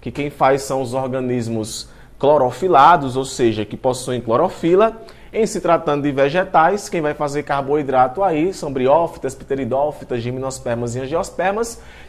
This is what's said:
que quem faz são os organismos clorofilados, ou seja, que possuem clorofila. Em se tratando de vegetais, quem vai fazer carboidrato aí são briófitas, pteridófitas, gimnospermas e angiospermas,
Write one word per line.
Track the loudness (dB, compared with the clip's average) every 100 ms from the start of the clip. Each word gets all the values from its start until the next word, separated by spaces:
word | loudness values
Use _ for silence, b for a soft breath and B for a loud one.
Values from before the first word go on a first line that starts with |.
que | -10
quem | -6 -6
faz | 0 2 2
são | 0 -4
os | -4
organismos | -4 -4 -4 -2 -2 -2 -4 -6 -10 -14 b b b
clorofilados, | 2 4 2 0 2 6 8 6 2 -4
ou |
seja, | -4 0 0 0
que | -4 -4
possuem | -2 -2 -4 -6
clorofila. | 0 2 2 0 2 4 4 0 -14 B B -2
Em | -2
se | 0
tratando | 0 2 2 -2
de | 0
vegetais, | 2 2 2 2 4 4 2 -4
quem | -4
vai | -2
fazer | -2 -4 -4
carboidrato | -2 -2 0 -2 2 2 2 2
aí | 0 2 0
são | -2 -6
briófitas, | 0 4 4 2 -4 -10
pteridófitas, | -8 -6 -4 -2 -2 -2 -4 -6 -6
gimnospermas | -4 -6 -6 -8 -6 -4 -4
e | -6
angiospermas, | -4 -4 -4 -4 -2 -2 -6 -10 B B